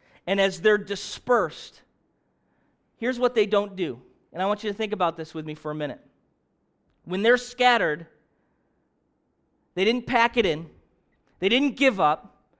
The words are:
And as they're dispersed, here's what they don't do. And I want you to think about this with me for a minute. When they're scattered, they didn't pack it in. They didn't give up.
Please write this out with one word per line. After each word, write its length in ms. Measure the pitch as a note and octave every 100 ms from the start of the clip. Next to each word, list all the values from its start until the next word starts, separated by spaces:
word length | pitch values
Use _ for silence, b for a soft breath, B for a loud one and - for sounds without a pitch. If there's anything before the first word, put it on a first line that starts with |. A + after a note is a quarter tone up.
| b b b
And 140 | G3
as 200 | G3 E3
they're 180 | G#3 G#3
dispersed, 1040 | E3+ G3 - - - A#3+ E3 - - - _ _ _ _ _ _ _ _ _ _ _ -
here's 220 | A3+ B3
what 160 | B3
they 100 | B3
don't 300 | G#3+ G3+ G3+
do. 260 | F#3+ E3+ A#2 - _ _
And 80 | -
I 60 | F#3+
want 160 | G3+
you 80 | G#3+
to 60 | G3+
think 160 | G#3+
about 240 | G3+ F3 E3
this 180 | D#3+
with 100 | D#3+
me 100 | D#3 D3+
for 160 | D#3
a 20 |
minute. 260 | D3+ D3 B2 _ _ _ _ _ _ _ _ _ _
When 180 | - F#3
they're 140 | G#3+ B3
scattered, 720 | A#3+ - B3 A#3+ F3 D3+ E3+ _ _ _ _ _ _ _ _ _ _ _ _ _ _ _ _
they 100 | -
didn't 220 | G3 A#3+ A#3+
pack 300 | A#3+ A#3 A#3+
it 100 | G3
in. 240 | D#3 E3 - _ _ _ _ _ -
They 80 | F#3
didn't 280 | A#3+ C#4+ F#3+
give 240 | C4+ G3
up. 460 | D#3 D#3 - _ _